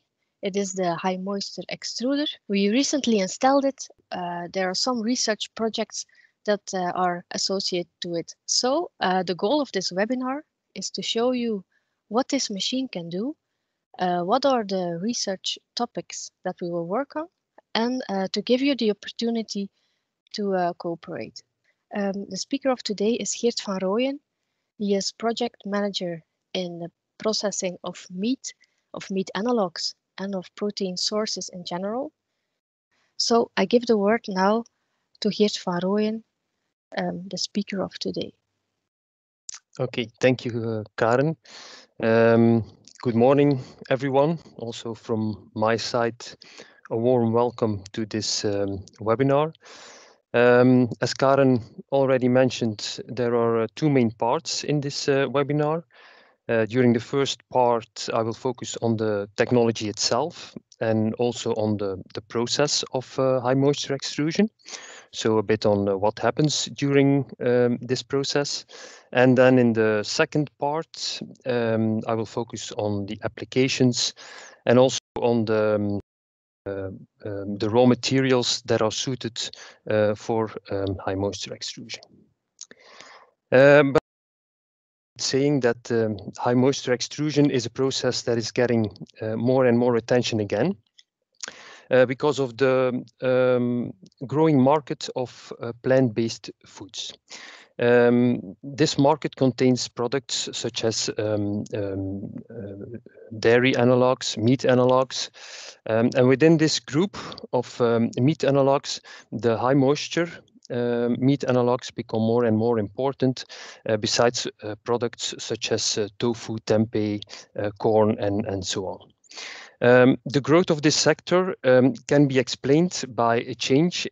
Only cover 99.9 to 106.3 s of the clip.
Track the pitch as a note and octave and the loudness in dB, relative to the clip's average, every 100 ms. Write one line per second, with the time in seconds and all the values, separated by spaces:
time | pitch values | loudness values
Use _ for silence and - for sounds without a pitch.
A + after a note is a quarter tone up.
99.9 | - A#2+ C#3 - - - - A#2+ - A2+ | -6 -4 -4 -4 -8 -6 -8 -8 -4 -2
100.9 | A2 - - G#2+ G#2+ G2+ G#2 - A2 G2 | -2 -4 -4 -2 -2 -2 -4 -6 -6 -6
101.9 | G2 F#2+ G2 A2+ - - A#2 G2+ G2+ A2 | -6 -6 -8 -10 -12 -14 -14 -12 -12 -14
102.9 | A2+ - - - A2 A2+ A#2+ C3 B2+ A#2+ | -16 -18 -20 -16 0 4 6 4 4 4
103.9 | B2+ B2+ C3 - - A2 C3 - B2+ B2+ | 4 4 2 -4 0 2 2 4 4 4
104.9 | B2+ C3 - - - - - - - - | 4 0 -6 -12 -14 -20 -18 -20 -12 -2
105.9 | A2+ B2 C#3 B2+ | 0 2 4 4